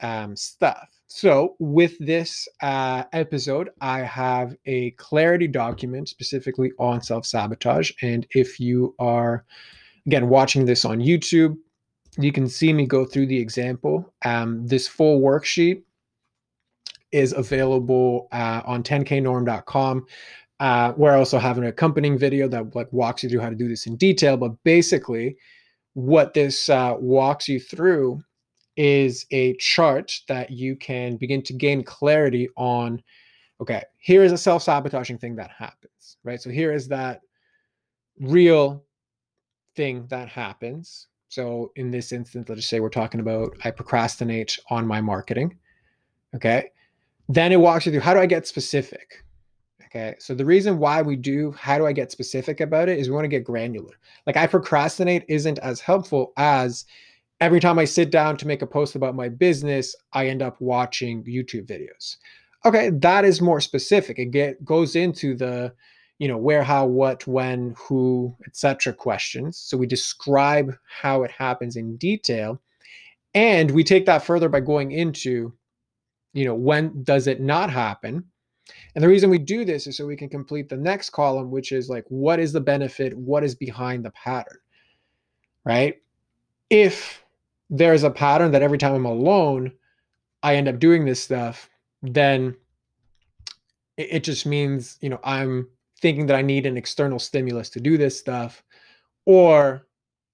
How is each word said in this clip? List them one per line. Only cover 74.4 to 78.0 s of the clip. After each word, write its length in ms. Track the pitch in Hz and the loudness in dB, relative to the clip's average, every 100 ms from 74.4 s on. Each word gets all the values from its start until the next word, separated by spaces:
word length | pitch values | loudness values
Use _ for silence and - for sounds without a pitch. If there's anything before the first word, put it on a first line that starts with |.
| 160 | 2
by 100 | 143 | 0
going 300 | 131 147 139 | 0 -2 -2
into, 640 | 151 170 147 131 120 117 - _ _ _ _ _ _ _ | -2 -4 -4 -4 -4 -6 -12 _ _ _ _ _ _ _
you 100 | 139 | -4
know, 100 | 131 | -2
when 500 | 113 131 151 156 147 | 0 2 2 0 -4
does 220 | 131 139 135 | 2 2 2
it 140 | 131 | -2
not 300 | 135 160 190 | 0 0 0
happen? 540 | 127 110 101 | -2 -4 -6